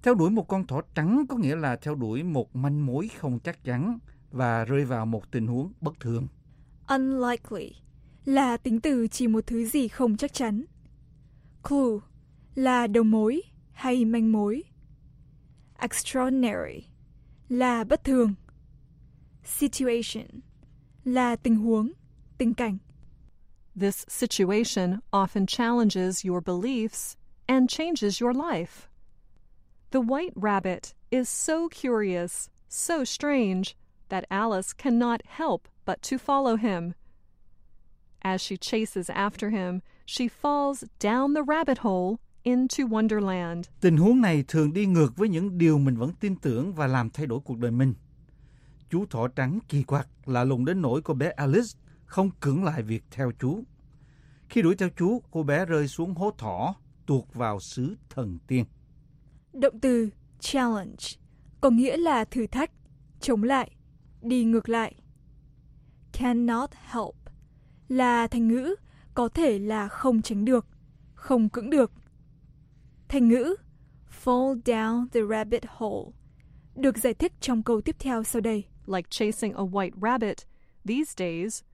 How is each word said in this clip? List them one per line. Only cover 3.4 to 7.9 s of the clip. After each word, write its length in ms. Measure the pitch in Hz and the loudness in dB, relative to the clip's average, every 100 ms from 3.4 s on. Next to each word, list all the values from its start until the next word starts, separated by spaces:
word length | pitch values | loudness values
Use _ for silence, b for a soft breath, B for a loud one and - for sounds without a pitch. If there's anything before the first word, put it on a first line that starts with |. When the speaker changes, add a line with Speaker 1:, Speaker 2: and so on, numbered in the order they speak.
Speaker 1:
chắc 240 | 170 - | -6 -8
chắn 340 | - 123 185 233 - b b | -6 -4 -4 -6 -10 b b
và 340 | 123 123 113 | -4 0 0
rơi 200 | 113 139 | 0 0
vào 220 | 139 120 110 | 0 -2 -2
một 240 | 113 - | -4 -4
tình 160 | 123 113 | -4 -2
huống 260 | 120 165 - | -2 -4 -6
bất 200 | 151 160 | -8 -6
thường. 280 | 120 117 135 - - b b b - | -4 -4 -4 -10 -20 b b b -2
Speaker 2:
Unlikely 880 | 269 262 269 247 240 - 202 - - - | 0 0 0 -2 -4 -6 -10 -10 -16 -20